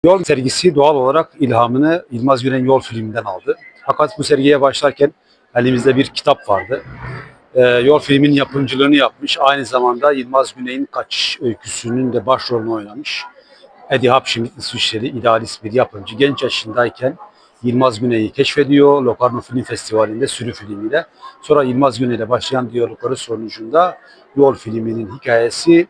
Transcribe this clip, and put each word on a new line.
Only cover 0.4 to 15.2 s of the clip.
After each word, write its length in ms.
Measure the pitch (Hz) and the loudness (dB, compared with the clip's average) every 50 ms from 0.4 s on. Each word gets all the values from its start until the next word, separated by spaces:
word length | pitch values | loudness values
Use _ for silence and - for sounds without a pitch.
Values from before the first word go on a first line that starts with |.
| 127 127 - - - 180 151 | 0 -4 -4 2 2 2 4
doğal 200 | 143 139 147 156 | 6 4 4 4
olarak 360 | 139 127 131 139 160 160 - _ - | 4 2 2 2 0 0 -2 _ -4
ilhamını 640 | 147 120 120 113 120 117 120 131 147 156 165 180 - _ | -2 0 2 2 2 2 2 0 2 2 0 -2 -4 _
Yılmaz 320 | 127 113 117 139 139 123 123 | -8 -4 0 0 0 2 0
Güney'in 220 | 131 131 131 127 | -2 -2 0 2
Yol 140 | 131 135 131 | 2 2 2
filminden 440 | - - 117 113 110 110 107 117 110 | 2 -2 -8 -8 -8 -6 -6 -6 -8
aldı. 340 | 104 92 90 _ 135 151 - - - _ _ - | -8 -10 -8 _ -6 -6 -6 -8 -20 _ _ -6
Fakat 260 | - - - 151 147 - | -6 0 0 0 -2 -2
bu 60 | - 139 | -6 0
sergiye 380 | - 147 135 135 143 147 139 | 0 0 2 4 4 4 4
başlarken 520 | 135 135 127 - 147 139 127 - 143 143 - _ _ _ _ _ _ _ _ | 2 0 0 0 -2 -2 2 2 0 0 0 _ _ _ _ _ _ _ _
elimizde 400 | 120 123 127 127 120 - 139 127 | 0 0 2 0 2 2 2 4
bir 100 | 127 135 | 4 0
kitap 440 | - - - - 147 139 - - - | 0 -4 -4 0 0 0 0 0 -2
vardı. 320 | 101 95 92 95 127 147 - - - - - - - - - - - _ _ _ - | -2 -2 -2 -4 -8 -8 -8 -14 -18 -14 -14 -12 -12 -14 -16 -18 -20 _ _ _ 2
Ee, 60 | 127 | 4
Yol 380 | 123 123 123 123 123 135 151 147 | 4 4 4 4 4 4 4 4
filmin 320 | - - 139 139 143 147 | 4 2 2 4 4 4
yapımcılığını 640 | 147 139 139 - - 139 139 117 131 131 139 143 147 | 4 2 0 -2 -2 -4 -4 -2 0 0 2 4 4
yapmış, 420 | 143 131 113 _ _ 143 139 - - | 4 4 2 _ _ -6 -6 -2 2
aynı 260 | 143 135 139 139 131 | 2 2 2 2 -2
zamanda 460 | 107 123 127 123 123 123 120 131 147 | -2 -2 0 2 2 0 2 2 0
Yılmaz 420 | 147 135 123 123 131 135 131 - - | 0 0 -4 0 0 0 0 0 -6
Güney'in 300 | 135 123 123 127 135 139 | -12 -10 -8 -6 -6 -8
Kaçış 560 | - - 127 117 _ - - - - - - | -6 -8 -10 -10 _ -6 -6 -6 -6 -6 -4
öyküsünün 720 | - 120 107 - - - - - - 117 117 127 131 123 113 | -4 -4 -4 -4 -10 -14 -12 -10 -8 -4 -4 -2 -2 -2 -2
de 120 | 117 98 | -2 0
başrolünü 440 | 127 131 120 - - 127 117 110 113 | 0 -2 -2 -2 -4 -4 -4 -2 -4
oynamış 560 | 113 110 107 104 107 127 302 - - - - - _ - _ _ - _ - - _ _ - - | -6 -6 -8 -12 -16 -14 -10 -10 -10 -10 -12 -14 _ -20 _ _ -20 _ -20 -20 _ _ -6 -4
Eddie 200 | 139 123 123 120 | -2 0 2 2
Hapschmidt, 480 | 123 135 - - - 117 117 - _ | 2 2 0 -2 -6 -6 -6 -8 _
İsviçreli 500 | 123 107 - - 120 - - - 107 113 | -12 -14 -10 -6 -4 -4 -4 -4 -4 -6
idealist 560 | 139 143 120 | -6 -8 -2